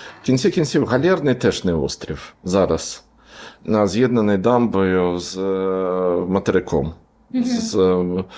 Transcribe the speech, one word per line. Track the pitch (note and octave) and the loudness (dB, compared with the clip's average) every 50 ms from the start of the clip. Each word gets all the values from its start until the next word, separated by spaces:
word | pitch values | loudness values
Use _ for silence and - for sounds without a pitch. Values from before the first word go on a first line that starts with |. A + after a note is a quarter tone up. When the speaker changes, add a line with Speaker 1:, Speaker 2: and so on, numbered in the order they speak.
| - - - - - | -18 -18 -20 -10 -2
Speaker 1:
В | |
кінці | - B2+ C3 - G3+ | 0 0 2 2 2
кінців, | E3+ F#3 D#3 C#3+ - D#3+ C3 | 0 0 -2 0 0 0 0
Галерний | - A#2+ B2+ C#3 F3 F#3+ F3 D3 D3 B2 | 2 2 2 2 2 2 2 2 0 0
теж | B2+ - A2 - - - | 2 2 0 0 0 0
не | F#2+ E2+ | -2 0
острів | D#2+ C#2 C#2 - - - - D#2 C#2+ - - - _ - | 0 0 -2 -4 -6 -10 -10 -10 -12 -12 -16 -18 _ -6
зараз. | F#2 F2+ G2 F#2 D#2+ E2 E2 - - - - - _ _ _ _ - - - - - - - - - | -2 2 2 2 2 2 -2 -4 -6 -12 -14 -16 _ _ _ _ -20 -20 -20 -20 -20 -20 -14 -6 -2
А, | G#2+ G#2+ G#2 G2 | 0 2 2 2
з'єднаний | F2+ A2 B2+ B2 A#2 A#2+ G#2+ G#2 G2+ F#2+ | 2 2 2 2 2 2 2 2 2 2
дамбою | F#2 A#2 B2 A#2+ A#2+ A2 F#2+ F#2+ F#2+ F#2 F#2 F#2 F2+ F2+ F2 F2 | 2 2 2 4 2 2 2 2 2 2 2 2 2 2 0 -2
з, | F2 - - F#2 | -6 -8 -6 -4
е, | F#2+ G2 F#2+ F#2+ F#2+ F#2+ F#2+ F#2 F#2+ F#2 F2+ F#2 F#2 F2+ F2 F2 F2 F2+ | -4 -2 -2 -2 -2 -2 -2 -2 -2 -2 -2 0 0 0 0 0 0 0
материком, | F#2 G2 F#2+ - G2 F#2+ F2+ - - D#2 C#2 D#2+ E2+ - _ _ _ _ _ _ - | 0 -2 0 0 0 0 0 0 -2 -2 -2 -2 -6 -10 _ _ _ _ _ _ -4
Speaker 2:
Мгм. | C4 A#3 | -2 -2
Speaker 1:
з, | B3+ B3 A3+ A3 - | 0 -2 -2 -2 -2
з, | - G#2+ | 0 2
е, | F#2+ F#2 F#2 F2+ F2+ F2+ F2+ F#2 F#2+ - - | 2 2 2 2 0 -2 -2 -4 -6 -8 -12